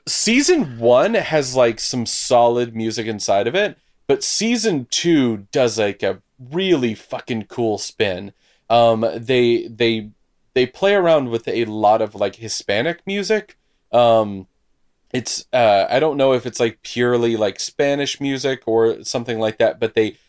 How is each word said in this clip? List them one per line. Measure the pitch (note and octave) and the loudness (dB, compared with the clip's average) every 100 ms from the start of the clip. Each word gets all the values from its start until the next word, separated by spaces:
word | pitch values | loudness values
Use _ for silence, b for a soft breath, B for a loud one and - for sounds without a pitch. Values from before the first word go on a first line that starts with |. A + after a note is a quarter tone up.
| - | -4
Season | - G#3+ B3 D4 E4+ D#3 A#2 | -2 2 2 2 2 0 0
one | A#2 B2 F#3+ A3 | 4 6 4 0
has, | D#3 D#3 B2+ B2+ | 0 -2 0 2
like, | A#2+ A2 | 2 2
some | - B2+ A2 | -4 -4 -4
solid | - - B2 A#2+ A#2+ A#2+ A2+ | -4 2 4 4 2 -2 -4
music | A2+ A2 A2 | -4 -4 -6
inside | G#2 - G2+ G#2 | -6 -2 0 0
of | F3+ | 0
it, | G3+ - _ _ - | -2 -6 _ _ -2
but | G3+ | -2
season | - - A3+ A#3+ G#3+ D3+ A#2+ | 0 -2 -2 0 0 -2 -4
two | - E3+ D#3 B2 G#2 G2+ | -4 2 2 2 -2 -4
does, | A2+ A#2+ G#2+ | 0 0 0
like, | G#2 G2 | -2 -2
a | G2 F#2+ _ _ | -4 -6 _ _
really | B2+ E3 F#3+ D#3 B2 G#2 | -10 -4 0 0 0 -4
fucking | - A#2+ - A2+ | -10 -12 -8 -8
cool | G2+ - A2+ G2+ | -8 -4 -4 -4
spin. | - - G#2 F2+ G2+ - _ _ - | -6 -4 -2 -4 -10 -18 _ _ 0
Um, | A#2 A#2 A2 A2+ A2 | 4 4 2 -2 -4
they, | A#2 B2+ A#2+ A#2 - | -2 2 2 0 -4
they, | A2 A#2 A2 G#2+ _ _ _ _ B2+ | -2 -2 -2 -6 _ _ _ _ -2
they | B2+ | -2
play | - G3 G3+ | 0 0 2
around | E3+ D#3 B2 | 2 2 0
with | A2+ - | -4 -4
a | A2 A2+ | -4 -4
lot | G#2+ G#2 A2 | 0 2 2
of, | G#2+ G#2 | 0 -4
like, | G2+ - | -6 -6
Hispanic | A2+ - - G2+ D#3 E3+ F#3+ | -10 -8 -2 -2 -2 -6 -6
music. | G3+ F#3 G#3+ G#3 _ _ _ - | -4 -2 -2 -4 _ _ _ -2
Um, | A#2+ A#2 A2+ G#2 G2 F#2+ _ _ _ _ _ _ | 2 4 4 2 -6 -14 _ _ _ _ _ _
it's, | B2 - - - | -8 -6 -8 -4
uh, | B2+ A2 G2+ - | 2 4 4 2
I | C3+ | 0
don't | D#3 C#3+ | 0 2
know | C3+ | 2
if | B2+ B2+ | 2 -2
it's, | - | -2
like, | A#2 - | -2 -4
purely, | - A#2+ B2 A#2+ A#2 A2 | -8 -2 0 2 2 0
like, | G#2 - | -2 -2
Spanish | - - C#3+ C#3+ C#3 - | -8 -2 0 0 -4 -4
music | C#3 C3+ C3+ C3 - | -4 -2 -4 -4 0
or | A2+ A2+ - | 2 2 0
something | - B2+ A#2+ A2+ | -6 -6 -4 -2
like | A2 - | -2 2
that, | A2+ - | 0 0
but | A2+ | -2
they, | A2+ G#2+ b | 0 -2 b